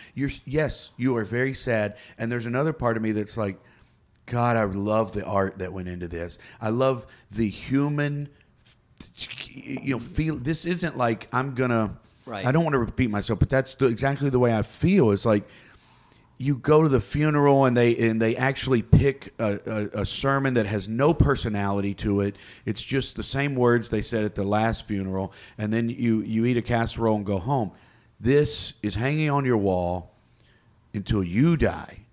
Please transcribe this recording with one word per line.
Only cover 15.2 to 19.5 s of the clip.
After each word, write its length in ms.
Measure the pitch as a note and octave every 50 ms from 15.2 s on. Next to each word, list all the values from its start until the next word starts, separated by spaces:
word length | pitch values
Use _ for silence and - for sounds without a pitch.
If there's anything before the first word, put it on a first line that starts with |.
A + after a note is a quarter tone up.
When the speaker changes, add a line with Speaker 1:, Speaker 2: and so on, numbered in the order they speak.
| -
Speaker 1:
like, 220 | A#2+ G#2+ G#2 G2+ - - - - - - - _ _ _ _ _ _ _ _ _ _ _ -
you 180 | B2+ C#3 C#3+ A#2+
go 260 | - - D#3 D3+ D#3+
to 60 | D#3
the 100 | C3+ B2
funeral 640 | - - - D3 D3+ D#3 D3+ D3 C#3+ C#3+ C#3 C#3 C3+
and 140 | C3 B2 B2
they, 180 | A#2+ A#2+ A#2
and 260 | - A#2 A2+ A2 A2+
they 140 | A2+ A2+ A#2+
actually 460 | - B2+ C3+ C3+ - - C3 C3 A#2
pick 520 | - - - - - C#3 C3+ - - - - -
a, 180 | A2+ G#2+